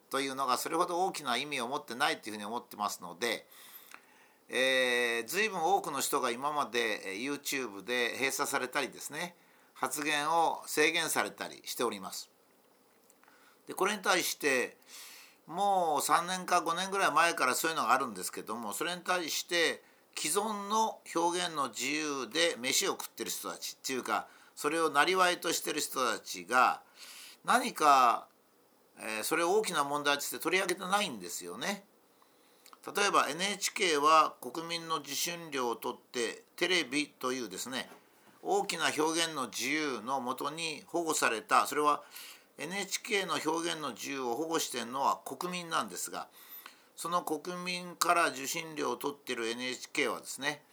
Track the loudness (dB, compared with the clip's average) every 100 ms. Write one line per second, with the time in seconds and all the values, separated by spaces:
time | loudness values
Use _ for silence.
0 | -4 -2 -2 -2 0 0 2 0 0 0
1 | 0 -2 -2 -2 -2 -4 -4 -4 -6 0
2 | 0 0 -6 -8 -6 -8 -8 -4 -4 -4
3 | -10 -4 -2 -2 -6 -20 -20 -20 -20 -20
4 | _ -20 -20 _ -4 2 4 4 4 2
5 | 2 0 -2 0 0 2 2 2 0 -2
6 | 0 0 0 -2 -2 -2 0 0 0 -2
7 | -4 -6 -4 -6 -4 -4 -4 -8 -2 0
8 | 0 0 -2 0 -2 -2 -2 -2 -2 -6
9 | -10 -8 -10 -12 _ _ _ -6 -4 -2
10 | 0 0 2 4 4 0 -2 4 4 4
11 | 0 0 0 -2 -10 -10 -8 -2 -2 -2
12 | -8 -10 -12 _ _ _ _ _ _ _
13 | _ _ _ _ _ _ -8 0 0 2
14 | 2 2 2 0 2 4 2 -4 -20 -18
15 | -18 -20 -20 _ -8 -2 2 4 4 2
16 | 4 2 2 -4 2 2 2 -2 0 2
17 | 4 6 4 4 2 2 0 2 4 4
18 | 2 -4 -8 -8 -8 -6 -6 -4 -4 -4
19 | -2 0 0 -4 0 2 2 0 -10 _
20 | _ -6 -2 0 0 -4 -2 0 0 -2
21 | -6 0 0 0 -2 -2 -4 -4 -2 -2
22 | -2 -4 -2 2 2 2 0 2 0 -2
23 | -6 -8 -6 -6 -8 -8 -10 -8 -6 -4
24 | -2 -2 -4 -16 -20 -4 -2 0 2 4
25 | 4 4 4 2 -2 -2 -2 -4 -2 0
26 | 0 -2 -6 -10 0 4 4 2 -6 -20
27 | -20 -18 -20 -8 0 2 2 4 8 10
28 | 8 4 -2 _ _ _ _ _ _ -12
29 | -6 -4 0 2 4 2 2 0 0 0
30 | 2 2 0 -4 0 0 0 -2 0 0
31 | 0 -4 -10 -10 -10 -6 -6 -6 -10 _
32 | _ _ _ _ _ _ -20 -16 -6 0
33 | 4 4 4 0 -2 -2 -4 0 2 4
34 | 8 8 6 2 -10 -8 -6 -6 -4 -4
35 | -4 -4 -2 -4 -6 -2 -2 -2 -4 -8
36 | _ -2 -2 -4 -10 -2 2 2 2 -2
37 | -2 -4 -4 -2 -4 -8 -6 -6 -8 -14
38 | _ _ -20 -8 0 0 0 0 0 2
39 | 2 2 0 0 -4 -2 0 0 0 -4
40 | -4 -4 -2 -4 -4 -4 -6 -8 -6 -2
41 | 0 2 2 2 4 4 4 2 2 2
42 | -2 -16 -16 -18 -18 -12 -8 -6 -4 -6
43 | -2 -2 0 -2 0 -2 -2 -4 -6 -8
44 | -8 -4 -2 -2 0 0 -2 -4 -4 0
45 | 0 0 -4 -8 -6 -6 -4 -2 -2 -6
46 | -8 -8 -10 -16 -20 -20 -20 -20 _ -10
47 | -2 -2 0 -4 -4 -8 -4 -6 -6 -2
48 | 2 4 4 0 -6 -6 -6 -4 -4 -2
49 | -6 -6 -6 -4 -4 -4 -6 -6 -6 -2
50 | -2 -2 -8 -6 -6 -6 _